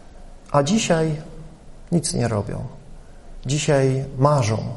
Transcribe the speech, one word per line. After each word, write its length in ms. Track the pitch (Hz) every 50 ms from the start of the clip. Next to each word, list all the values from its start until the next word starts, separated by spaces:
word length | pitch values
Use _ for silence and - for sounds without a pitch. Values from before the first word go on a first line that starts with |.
| - - - - - - - - - -
A 120 | - 143 143
dzisiaj 540 | 147 208 220 - - 175 160 160 160 151 151 - - - - - - - - - - - - - - 175
nic 220 | 170 - - -
nie 140 | 123 120 113
robią. 360 | 110 104 98 - 92 98 113 - - - - - - - - - - - - - - - -
Dzisiaj 580 | 131 139 147 - - 147 139 135 135 131 135 135 135 - 123
marzą. 400 | 135 147 151 135 117 104 110 - - 120 123